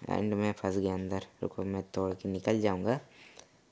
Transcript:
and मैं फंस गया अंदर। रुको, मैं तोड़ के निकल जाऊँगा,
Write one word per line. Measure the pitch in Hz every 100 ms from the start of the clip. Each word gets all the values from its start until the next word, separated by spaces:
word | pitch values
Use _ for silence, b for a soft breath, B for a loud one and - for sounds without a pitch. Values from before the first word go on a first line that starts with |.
and | - 95 104
मैं | 104 104
फंस | 101 98 98
गया | 95
अंदर। | 92 92 95 - -
रुको, | 98 -
मैं | 98 98 95
तोड़ | 95 95
के | 92 98
निकल | 95 107 110
जाऊँगा, | 104 92 98 139 - B B B B B _